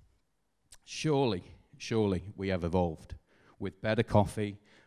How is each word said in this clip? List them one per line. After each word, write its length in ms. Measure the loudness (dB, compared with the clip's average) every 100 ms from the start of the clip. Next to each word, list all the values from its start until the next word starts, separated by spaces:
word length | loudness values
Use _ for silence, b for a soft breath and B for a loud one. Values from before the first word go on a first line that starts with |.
| -20 _ _ _ _ _ _ -20
Surely, 600 | -16 -6 0 2 2 0 -6 -20 _ -14
surely 460 | -4 2 2 0 -4 -6
we 120 | -2
have 160 | 0
evolved 520 | 0 2 0 -2 -14 -18 _ b b b
with 200 | -12 -6
better 200 | -2 0
coffee, 560 | 4 4 4 0 -6 -8 _ b